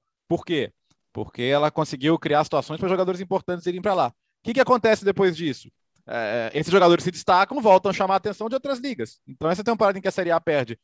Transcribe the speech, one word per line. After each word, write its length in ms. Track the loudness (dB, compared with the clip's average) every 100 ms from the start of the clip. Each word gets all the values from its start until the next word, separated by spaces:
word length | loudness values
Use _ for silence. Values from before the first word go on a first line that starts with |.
| _ _ -6
Por 160 | -6
quê? 280 | -4 -4 -4 _ _ _ _
Porque 300 | -12 -12 -6
ela 260 | 0 0 0
conseguiu 480 | -2 -6 -2 0 0
criar 260 | 0 0
situações 360 | 0 -2 -4 -6
para 100 | -2
jogadores 300 | 0 -2 -4
importantes 460 | -4 -6 -4 -6 -6
irem 140 | -4
pra 120 | -2
lá. 140 | 0 -2
O 60 | -6 _ _
que 100 | -4
que 60 | 0
acontece 420 | 2 4 4 2 0
depois 300 | 0 0 0
disso? 320 | -4 -6 -12 _ _ _ -10
É, 400 | -6 -4 -4 -4
esses 180 | -4 2
jogadores 320 | 6 6 6
se 80 | 2
destacam, 500 | -4 2 2 2 2
voltam 280 | 6 6 4
a 20 |
chamar 200 | -2 0
a 40 | 0
atenção 300 | -2 -8 -6
de 80 | -6
outras 240 | -4 -6
ligas. 400 | -6 -8 -10 -14 -20
Então, 220 | -6 -2
essa 120 | -2
temporada 360 | -2 2 2 2
em 20 |
que 60 | -2
a 40 |
Série 200 | -2 0
A 80 | 0
perde 400 | 2 0 -2 -8